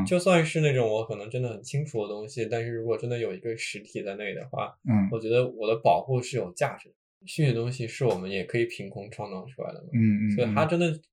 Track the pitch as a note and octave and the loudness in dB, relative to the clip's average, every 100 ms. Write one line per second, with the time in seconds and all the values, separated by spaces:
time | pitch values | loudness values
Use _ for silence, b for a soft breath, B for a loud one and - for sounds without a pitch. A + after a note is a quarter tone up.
0 | F#2+ F3+ F#3+ F3 D#3 D#3+ D3+ C3 A2+ G#2+ | 4 4 6 6 6 4 4 4 4 2
1 | A2+ G#2 G#2+ B2+ B2 G#2 - C#3+ D3 A2+ | -2 -6 -6 -4 -4 -6 -6 -4 -2 -2
2 | G#2 G#2 G#2+ - A2 A#2 A#2 A#2 A2+ A2 | -4 -4 -8 -6 -2 -2 -2 -4 -2 -2
3 | B2 A#2+ A2 F#2 A#2 A2+ - G2+ G#2+ A2 | 0 -2 -2 -4 -6 -6 -6 -10 -10 -8
4 | G2 G2 G#2 F#2 - - G#2 - C3+ G#2+ | -6 -6 -6 -6 -6 -6 -6 -6 2 4
5 | G2 A2+ A2 A#2+ B2+ A2 G#2+ A2+ A#2 - | 4 0 2 2 2 0 0 2 4 4
6 | - B2+ B2 B2 F#2 - C#3 - - _ | 2 -2 -2 -4 -6 -2 -4 -4 -16 _
7 | _ _ F#3 - D3 A2+ A#2+ B2+ A2+ - | _ _ -12 0 2 2 -2 -4 -8 0
8 | B2+ F#2 F#2 G2 F2+ A#2 A#2 - G2 G2+ | 0 0 -2 -4 -2 0 0 -2 -12 -12
9 | G#2 - G#2 F#2+ C3 - - - - A#2 | -12 -10 -8 -8 -12 -10 -10 -10 -2 4
10 | A2 G#2 G#2+ G#2 A#2 G#2+ D#3+ E3+ F3 D#3 | 4 4 2 2 2 2 2 4 2 0
11 | - | -8